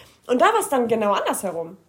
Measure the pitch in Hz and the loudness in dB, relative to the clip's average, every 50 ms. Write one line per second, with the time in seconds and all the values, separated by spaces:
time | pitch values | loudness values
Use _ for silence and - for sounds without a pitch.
0 | - - - _ _ - 247 254 330 415 466 440 - - 285 254 240 226 226 220 | -20 -20 -20 _ _ -2 2 4 4 4 4 2 0 0 0 0 0 0 0 0
1 | 214 202 196 - 311 - 269 - - 185 160 170 165 165 190 - _ | 0 0 0 0 0 -2 -4 -4 -4 -6 -6 -8 -10 -10 -14 -20 _